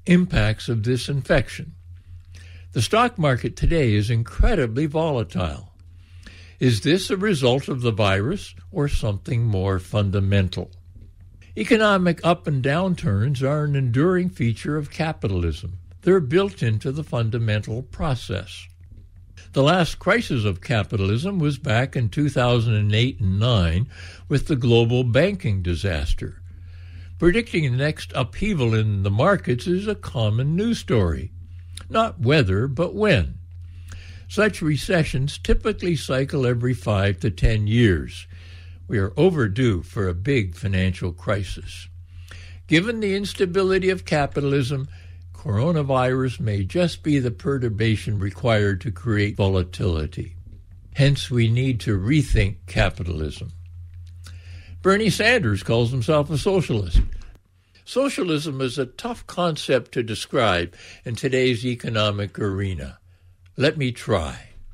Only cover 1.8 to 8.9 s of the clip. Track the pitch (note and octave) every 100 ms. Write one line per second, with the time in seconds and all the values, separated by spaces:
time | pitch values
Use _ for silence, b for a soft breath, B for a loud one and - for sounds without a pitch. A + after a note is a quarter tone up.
1.8 | - - - - - B B B B -
2.8 | A2 G#3+ B3 A#3+ D3+ B2 A#2+ - - E3
3.8 | B2+ G#2 G#2 A2+ A#2 - - F3 A#2+ A2+
4.8 | D#3 D#3 E3 C3 G#2+ F#2 E2+ C#2+ - -
5.8 | - B B B B B B B C3 G#2+
6.8 | - F3+ - F#3+ G#3 E3 B2+ C3 - C3+
7.8 | A#2+ G#2+ G#2 F#2+ A2 G3 - - - -
8.8 | C#3+